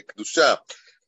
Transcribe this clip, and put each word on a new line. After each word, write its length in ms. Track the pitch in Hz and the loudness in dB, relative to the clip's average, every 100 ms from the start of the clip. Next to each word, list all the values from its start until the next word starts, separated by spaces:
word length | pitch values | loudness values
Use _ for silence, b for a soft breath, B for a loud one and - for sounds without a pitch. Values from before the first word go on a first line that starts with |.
| - | -8
קדושה. 480 | - - 165 143 101 _ B B B | -14 -6 2 2 2 _ B B B